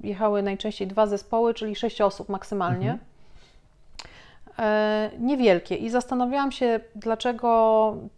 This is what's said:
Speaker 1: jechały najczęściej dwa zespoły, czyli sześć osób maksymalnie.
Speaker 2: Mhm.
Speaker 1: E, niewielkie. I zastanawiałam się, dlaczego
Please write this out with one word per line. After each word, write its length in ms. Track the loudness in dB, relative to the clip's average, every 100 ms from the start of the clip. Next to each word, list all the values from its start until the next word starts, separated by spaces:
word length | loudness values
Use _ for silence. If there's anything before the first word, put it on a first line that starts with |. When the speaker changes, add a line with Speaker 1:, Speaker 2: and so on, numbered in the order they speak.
Speaker 1:
jechały 420 | -10 -2 0 2
najczęściej 440 | 0 -4 -6 -6 -4
dwa 200 | 0 2
zespoły, 460 | 0 -2 0 0
czyli 220 | 0 -4 -4
sześć 260 | -6 0
osób 280 | 0 0 -8
maksymalnie. 640 | -8 -6 -4 -2 -2 -2
Speaker 2:
Mhm. 180 | -4 -10 _ -20 -20 -20 -20 _ _ -20 -20 -20 -20 -20 -20 -16 -2
Speaker 1:
E, 500 | 2 2 2 2 -2 -2
niewielkie. 560 | -2 4 6 4 2 -4
I 140 | -2
zastanawiałam 640 | -2 -2 -2 0 0 -2
się, 280 | 0 0 0 -4 -10
dlaczego 1000 | -4 -2 -2 -2 2 4 6 4 4 0 -10